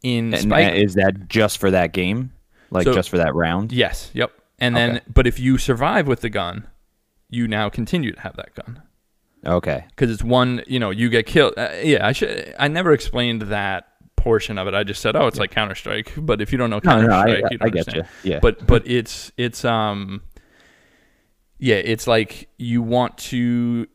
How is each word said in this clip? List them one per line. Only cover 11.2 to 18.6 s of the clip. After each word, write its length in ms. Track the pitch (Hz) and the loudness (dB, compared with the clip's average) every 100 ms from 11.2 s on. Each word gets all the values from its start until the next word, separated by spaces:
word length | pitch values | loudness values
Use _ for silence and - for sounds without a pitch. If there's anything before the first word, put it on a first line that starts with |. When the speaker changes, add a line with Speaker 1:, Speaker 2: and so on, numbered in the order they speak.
| - | 2
Speaker 1:
killed. 280 | 165 131 - | 4 4 2
Uh, 120 | 110 85 | -6 -2
yeah, 240 | 151 139 104 | 2 2 2
I 60 | |
should, 420 | 139 - - - - | 0 -2 -6 -8 -4
I 100 | 143 | -2
never 240 | 160 180 | 0 2
explained 500 | 147 - 123 120 113 | 2 2 -2 -2 -4
that 460 | 104 104 98 92 - _ _ - | -4 -4 -4 -6 -10 _ _ -2
portion 400 | 123 110 - 104 | 2 2 0 -6
of 120 | 95 | -2
it. 60 | |
I 100 | 98 | -2
just 160 | 101 101 | -4 -4
said, 160 | 107 147 | -2 2
"Oh, 100 | 131 | 2
it's 100 | - | 0
Speaker 2:
Yeah. 40 | |
Speaker 1:
like 80 | 98 | -2
Counter-Strike." 640 | 110 104 95 104 104 113 - | -2 -4 -4 -8 -8 -8 -6
But 240 | 151 107 | -2 -2
if 120 | 104 | 0
you 60 | 127 | 0
don't 120 | 120 | 0
know 100 | 107 | 2
Speaker 2:
No, 160 | 180 117 | 4 6
no, 60 | 113 | 6
no, 40 | |
I, 120 | 95 | 6
Speaker 1:
Counter-Strike, 280 | 107 101 113 | 4 2 0
you 60 | 117 | 0
don't 80 | 113 | -2
Speaker 2:
I 40 | |
get 180 | 90 82 | 0 -4
Speaker 1:
understand. 200 | 78 82 - | -6 -8 -8
Speaker 2:
you. 80 | 95 | -6
Yeah. 60 | 73 | 2
Speaker 1:
But, 260 | 117 - | 2 2